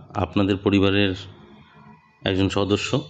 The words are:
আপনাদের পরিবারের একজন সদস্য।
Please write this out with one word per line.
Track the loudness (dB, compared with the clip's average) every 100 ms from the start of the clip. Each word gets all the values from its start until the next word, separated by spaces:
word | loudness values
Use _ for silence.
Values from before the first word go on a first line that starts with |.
| -10
আপনাদের | -6 -2 0 0 0
পরিবারের | 2 2 2 2 0 -2 -12 -20 -20 -20 -20 -20 -20 -20 _ _
একজন | -2 0 0
সদস্য। | 0 0 0 0 -4